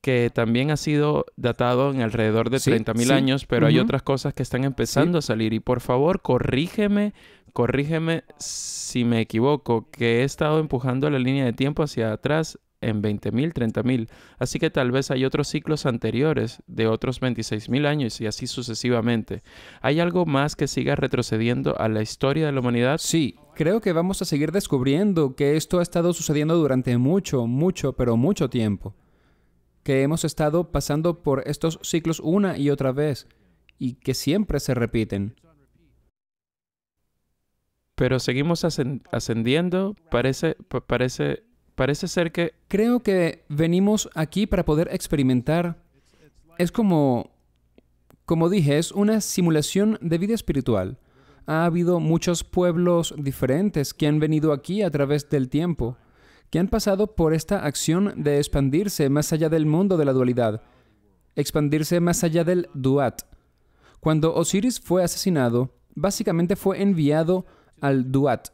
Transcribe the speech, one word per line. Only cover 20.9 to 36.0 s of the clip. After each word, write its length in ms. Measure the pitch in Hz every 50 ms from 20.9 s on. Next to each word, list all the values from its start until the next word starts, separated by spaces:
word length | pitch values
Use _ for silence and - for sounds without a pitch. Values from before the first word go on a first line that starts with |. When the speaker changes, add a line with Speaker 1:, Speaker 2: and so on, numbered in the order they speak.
| 143
Speaker 1:
retrocediendo 840 | 127 143 127 - 127 120 - 113 110 113 120 120 131 135 147 139 -
a 80 | -
la 140 | 110 110 107
historia 440 | 107 - - - - 135 139 156 160
de 60 | 147
la 80 | 139 135
humanidad? 380 | 123 123 120 117 120 127 147 165
Speaker 2:
Sí, 360 | - - - 165 151 110 - _ - _ -
creo 240 | - 160 156 196 226
que 140 | - 196 170
vamos 280 | 160 170 185 196 -
a 40 | 185
seguir 260 | - 160 139 147 156
descubriendo 840 | 160 202 196 - - 135 127 135 139 160 208 214 196 170 151 131 127
que 200 | - 143 139 147
esto 240 | 160 151 - - 180
ha 40 | 175
estado 300 | 170 - 175 170 175 175
sucediendo 440 | - - - 151 147 151 156 165
durante 400 | 170 156 135 131 127 127 131 123
mucho, 500 | 120 123 135 175 196 190 - - 131 117
mucho, 460 | 117 120 135 156 185 180 - - 139 123
pero 240 | - 131 120 113
mucho 320 | 113 120 165 208 - 160 127
tiempo. 460 | - 127 113 104 101 - - 95 - _ _ _ _ _ _ _ _ _ _ _ _ _ _ _ _ _ _
Que 180 | - 135 135
hemos 240 | 135 143 156 170 -
estado 460 | 156 - - 156 151 147 170 175 -
pasando 520 | - 143 135 - 143 151 160 175 165 - -
por 200 | 147 135 131 -
estos 320 | - 147 - - 165 160 - -
ciclos 360 | - - 170 156 160 165 -
una 380 | - - 170 208 202 190 160
y 120 | - 143 143
otra 220 | 139 139 139 131
vez 360 | 127 139 147 151 135 - - _ _ _ _ _ _ _ _ _ _ _
y 160 | - 127 120
que 180 | _ _ - 131
siempre 460 | - - 139 156 208 214 - - 143
se 140 | - - 131
repiten. 600 | 120 117 113 - 117 110 104 - 98 98 104 - _ _ _ _ _ _ _ _ _ 165 151 _ _